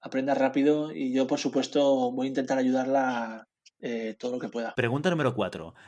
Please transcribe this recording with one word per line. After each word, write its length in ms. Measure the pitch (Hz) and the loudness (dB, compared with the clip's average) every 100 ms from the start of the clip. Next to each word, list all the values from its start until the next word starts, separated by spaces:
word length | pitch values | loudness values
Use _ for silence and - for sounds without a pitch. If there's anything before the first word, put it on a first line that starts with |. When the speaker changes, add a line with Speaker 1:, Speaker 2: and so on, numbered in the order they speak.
Speaker 1:
aprenda 340 | - 131 135 | -6 -2 0
rápido 580 | 135 262 262 143 151 156 | 2 2 4 4 4 0
y 180 | 160 131 | -4 -2
yo, 140 | 131 131 | 0 2
por 120 | 147 | 0
supuesto, 720 | 139 135 131 147 139 135 123 | 0 0 0 2 4 4 2
voy 140 | 127 135 | -2 -2
a 20 | |
intentar 280 | 135 131 135 | -2 -2 0
ayudarla, 920 | 127 131 127 135 131 120 113 113 - _ - - | 2 2 2 2 2 -2 -4 -10 -18 _ -20 -12
eh, 340 | 127 117 110 104 | -6 -4 -6 -6
todo 140 | 123 | -6
lo 60 | 123 | -6
que 100 | 113 | -6
pueda. 240 | 117 117 - | -6 -6 -2
Speaker 2:
Pregunta 340 | 117 135 175 | 0 0 0
número 240 | 165 131 | 2 0
cuatro. 400 | 123 92 87 82 - | 0 -4 -4 -12 -16